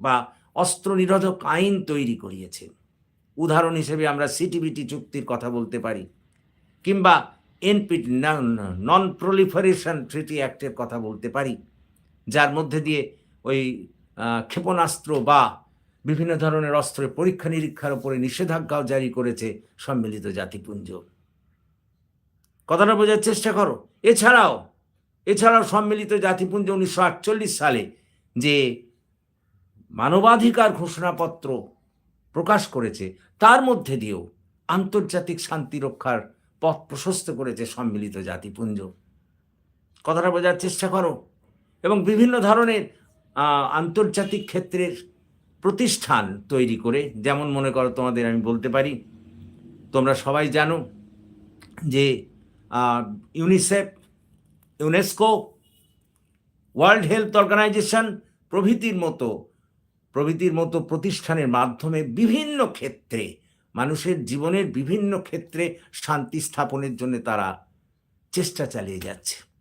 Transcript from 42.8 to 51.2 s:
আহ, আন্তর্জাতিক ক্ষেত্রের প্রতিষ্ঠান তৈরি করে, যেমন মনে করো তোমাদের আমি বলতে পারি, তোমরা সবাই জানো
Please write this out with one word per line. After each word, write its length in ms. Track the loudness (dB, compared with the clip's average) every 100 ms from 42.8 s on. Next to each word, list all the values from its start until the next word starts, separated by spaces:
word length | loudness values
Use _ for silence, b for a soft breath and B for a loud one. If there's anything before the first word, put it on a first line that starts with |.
| -4 b b _ _
আহ, 360 | 0 2 2 2
আন্তর্জাতিক 720 | -2 0 0 0 0 -2 -4 -4
ক্ষেত্রের 640 | -6 -4 -2 -2 -6 -14 _ _ _ _ _
প্রতিষ্ঠান 800 | -2 0 0 0 0 0 0 -6 -2
তৈরি 280 | 0 2 0
করে, 360 | 0 0 -2 -4
যেমন 340 | -2 0 -2
মনে 200 | -2 0
করো 200 | 0 0
তোমাদের 360 | 0 -2 0 0
আমি 160 | 0
বলতে 260 | -2 -2 0
পারি, 360 | 0 0 -4 -12 -20 -20 -20 -20 -20 -20 -20 -4
তোমরা 220 | 2 2
সবাই 340 | 2 0 0 2
জানো 420 | 2 2 -2 -6 -18 -20 -20